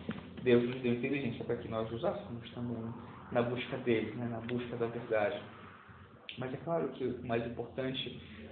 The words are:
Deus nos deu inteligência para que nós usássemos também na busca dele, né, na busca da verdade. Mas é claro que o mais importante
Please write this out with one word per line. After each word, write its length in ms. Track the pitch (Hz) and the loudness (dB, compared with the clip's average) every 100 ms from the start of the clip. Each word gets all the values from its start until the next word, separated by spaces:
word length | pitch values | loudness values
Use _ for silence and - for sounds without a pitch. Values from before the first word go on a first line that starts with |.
| - - - - | -4 -6 -6 0
Deus 220 | 123 120 | 8 8
nos 180 | 120 131 | 8 2
deu 120 | 123 | 2
inteligência 500 | 120 135 143 139 - | 4 4 2 0 -2
para 140 | 120 120 | -2 -2
que 100 | - | 0
nós 240 | 113 110 | -2 0
usássemos 580 | 117 - 180 - 117 - | 0 0 0 -4 -8 -8
também 260 | - 120 113 113 117 - - - | -6 -4 -2 -4 -8 -10 -12 -2
na 100 | 123 | 2
busca 360 | 120 123 - 131 | 4 2 -2 -2
dele, 380 | 123 110 107 123 | 4 4 2 -2
né, 120 | 120 | -2
na 100 | 113 | -2
busca 360 | 117 123 120 120 | -2 -2 -2 0
da 100 | 117 | 0
verdade. 540 | 117 113 107 101 101 - - - - - - - - - - | -2 0 4 4 0 -6 -12 -16 -16 -18 -18 -18 -16 -12 -6
Mas 160 | 127 | -4
é 40 | 131 | -4
claro 300 | - 165 143 | 0 0 0
que 160 | - 127 | 0 -2
o 200 | 123 - | -2 0
mais 200 | 117 120 | 0 0
importante 760 | - 120 - 131 131 - - - - - | -4 -6 -2 -2 -2 -4 -6 -12 -12 -12